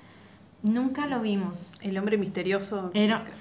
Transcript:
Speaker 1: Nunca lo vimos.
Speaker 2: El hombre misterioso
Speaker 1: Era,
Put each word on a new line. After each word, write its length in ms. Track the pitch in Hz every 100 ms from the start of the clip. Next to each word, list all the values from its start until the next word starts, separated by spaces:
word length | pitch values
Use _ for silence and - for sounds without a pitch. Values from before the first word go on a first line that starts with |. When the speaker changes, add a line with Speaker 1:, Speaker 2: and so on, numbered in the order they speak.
| - - - - - -
Speaker 1:
Nunca 420 | 214 233 262 269 294
lo 140 | 254
vimos. 520 | 220 196 180 175 - -
Speaker 2:
El 160 | 202 190
hombre 220 | 208 208
misterioso 720 | 196 190 180 196 196 202 180
Speaker 1:
Era, 280 | 208 208 226 - -